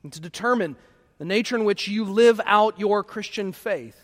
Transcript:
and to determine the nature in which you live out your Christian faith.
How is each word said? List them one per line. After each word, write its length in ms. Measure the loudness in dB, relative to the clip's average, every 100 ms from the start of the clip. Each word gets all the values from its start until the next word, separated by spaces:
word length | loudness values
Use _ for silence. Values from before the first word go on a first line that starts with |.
and 100 | -16
to 60 | -16
determine 560 | -14 -6 -2 0 -2 -8 _ _ _ _
the 60 |
nature 300 | -2 -2 0
in 100 | 0
which 220 | 0 0 -2
you 180 | -4
live 340 | -2 6 6 6
out 340 | 2 4 4 0
your 240 | 0 0
Christian 480 | -2 -10 -10 -6 -8
faith. 480 | -6 -6 -6 -6 -20